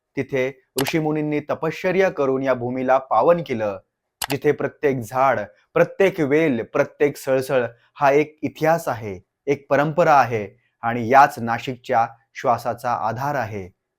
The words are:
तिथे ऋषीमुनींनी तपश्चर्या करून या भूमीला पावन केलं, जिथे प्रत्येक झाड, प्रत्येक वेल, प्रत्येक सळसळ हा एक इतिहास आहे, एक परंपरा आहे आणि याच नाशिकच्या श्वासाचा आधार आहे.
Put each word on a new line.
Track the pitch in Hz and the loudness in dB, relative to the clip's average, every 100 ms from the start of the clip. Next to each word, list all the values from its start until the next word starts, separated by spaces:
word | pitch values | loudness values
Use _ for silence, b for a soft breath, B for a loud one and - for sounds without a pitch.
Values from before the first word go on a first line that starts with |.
| _ - | _ -8
तिथे | 131 135 131 135 b - | -4 -2 -4 -6 b -6
ऋषीमुनींनी | 143 165 156 151 151 147 | -2 -2 -2 -2 -2 -4
तपश्चर्या | 147 131 160 156 185 180 185 | -4 -4 -6 -4 -2 0 0
करून | 170 135 135 | 0 0 0
या | 135 | 0
भूमीला | 123 123 127 127 131 | -2 -4 -4 0 0
पावन | - 113 139 175 160 | 2 2 4 2 0
केलं, | 117 107 95 - _ _ - - | -4 -4 -6 -12 _ _ -8 -4
जिथे | 143 147 | 0 0
प्रत्येक | - 139 - 147 135 | 0 -4 -2 -2 -2
झाड, | 110 127 135 113 101 b b | -2 0 2 0 -4 b b
प्रत्येक | 160 165 - 190 - | 0 0 2 2 2
वेल, | 139 151 160 117 104 | 0 2 2 0 -2
प्रत्येक | 143 139 - 147 139 | -2 -2 0 0 0
सळसळ | - 131 131 135 117 b b - | -2 -2 0 -2 -2 b b 0
हा | 143 | 2
एक | 143 151 - | 4 2 -4
इतिहास | 139 - 156 165 160 | -8 -2 0 0 -2
आहे, | 117 107 90 - _ - | -6 -8 -12 -16 _ -4
एक | 143 - | -4 0
परंपरा | 139 151 151 160 | 0 2 2 4
आहे | 143 120 113 101 - _ _ | 4 4 -2 -6 -14 _ _
आणि | 117 120 113 | -6 -4 4
याच | 135 143 - | 6 6 2
नाशिकच्या | 117 117 139 120 - 120 117 b b | -6 -6 -6 -10 -2 0 0 b b
श्वासाचा | - 135 117 127 117 123 | -6 -2 -2 -2 -6 -4
आधार | 117 101 113 143 143 | -4 -4 -4 -4 -4
आहे. | 110 107 87 _ _ | -6 -8 -12 _ _